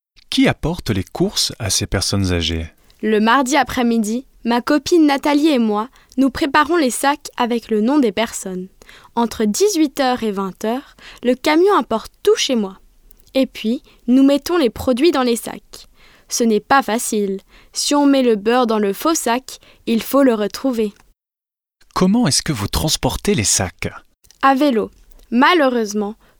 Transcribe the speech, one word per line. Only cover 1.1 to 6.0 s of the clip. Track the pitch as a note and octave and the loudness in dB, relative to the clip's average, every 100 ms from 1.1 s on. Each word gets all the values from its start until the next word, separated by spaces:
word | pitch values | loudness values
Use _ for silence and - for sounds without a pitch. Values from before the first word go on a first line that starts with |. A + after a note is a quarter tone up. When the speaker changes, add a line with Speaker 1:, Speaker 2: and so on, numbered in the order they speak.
| - F#3+ - - - | -4 -4 -2 -6 -6
Speaker 1:
à | F#2+ | -4
ces | - G#2 | -4 -2
personnes | G2+ - G2+ F#2 | -4 -2 -2 0
âgées ? | F2 E2 E2 D#2 - _ _ | 0 -2 -4 -8 -14 _ _
Speaker 2:
Le | G#3+ G#3+ | -2 0
mardi | A3 B3+ B3+ D4 | 2 2 2 0
après-midi, | B3+ - A#3 A#3 G#3 A#3 - _ | 0 0 0 0 -2 -6 -10 _
ma | A#3 A#3 | -4 -2
copine | - D4 - F4 D4 | 0 -2 2 4 4
Nathalie | - D#4 C#4+ D#4 | 2 0 2 2
et | C4 | 2
moi, | A3+ G#3 G#3+ _ | 2 -2 -4 _